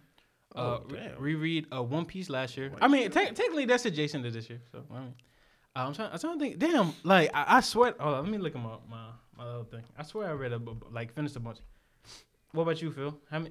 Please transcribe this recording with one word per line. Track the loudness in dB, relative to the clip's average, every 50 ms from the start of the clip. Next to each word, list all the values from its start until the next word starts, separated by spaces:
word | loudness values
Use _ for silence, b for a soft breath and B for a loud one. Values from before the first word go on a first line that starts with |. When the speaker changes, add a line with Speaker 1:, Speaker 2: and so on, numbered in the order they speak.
| b b b b b b b b b b -8
Speaker 1:
Oh, | -4
Speaker 2:
Uh, | -4 -2 -2 -4 -6 -10
re-, | -12 -10
Speaker 1:
damn. | -10 -12 -10 -6
Speaker 2:
reread, | -4 -2 -2 0 0 0 0 -2 -2 -4 -4
uh, | -4
One | -4 -2 -2 -2 -4
Piece | -4 -6 -10 -8 -4
last | -4 -4 -4 -4 -6
year. | -6 -8 -6
Speaker 1:
Wow. | 0 4
Speaker 2:
I | 6 6
mean, | 6 6 4 4
te-, | 4 2 2
technically | 2 2 0 0 0 2 2 4
that's | 4 4 4 4
adjacent | 2 0 0 0 -2 -2 -4 -4
to | -4
this | -6 -6 -8 -10
year. | -14 -16 -16 -16
So | -18 -16 -16 -14
I | -12 -12
mean, | -12 -12 -14 -18 b b b b b b b b b b b
uh, | -6 -4
I'm | -4 -4
trying, | -6 -6 -6
I'm | -6 -6
trying | -6 -4 -4 -2
to | -2
think. | -4 -2 0
Damn, | 0 2 4 4 4 2 0 0
like | 4 6 8 8 8 6 4
I, | 2 4 8 8 8
I |
swear. | 6 6 4 6 6 6 4 0
Hold | -2 0 0
on, | 0 -2
let | -2
me | -4 -4
look | -4 -4 -4
at | -6
my, | -6 -8 -8 -12 -14 -16
my, | -16 -14 -14 -16 -18 -20 _ _ _
my | -14 -12
little | -10 -10 -10 -10
thing. | -12 -12 -14 -14 -14 -14 -14
I |
swear | -12 -8 -6 -6 -4 -4
I |
read | -4 -4 -2 -4
a | -4 -4
bu-, | -6 -8 -10
bu-, | -12 -12 -10
like | -8 -8 -8 -6 -6
finished | -4 -4 -4 -4
a | -6
bunch. | -8 -10 -10 -12 -16 -20 B B B B B B B B B B B B _ _ _ _
What | 0 0
about | 2 2 2 0
you, | -2 -6
Phil? | -4 -4 -4 -6 -6 -8 _ -8
How | -6 -6
ma-, | -6 -6